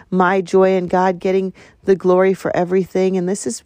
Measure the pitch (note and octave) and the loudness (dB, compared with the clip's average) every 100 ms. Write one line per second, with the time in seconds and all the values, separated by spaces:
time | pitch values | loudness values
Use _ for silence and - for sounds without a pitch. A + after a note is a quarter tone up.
0 | - F#3 F3+ G3 F3 F#3+ F#3+ F#3+ F3 F#3 | -6 0 0 0 0 2 2 2 0 0
1 | F#3+ F3+ F#3+ F#3+ F#3+ - - _ - F#3+ | 0 0 -2 -2 -2 -10 -20 _ -2 0
2 | F3+ F3+ F#3+ F#3 - - F3+ F#3+ E3+ F#3 | 2 2 2 0 -4 -2 0 -2 -2 -2
3 | F#3+ F#3 F3+ G3 B3 A3+ | -2 -2 -4 -6 -8 -10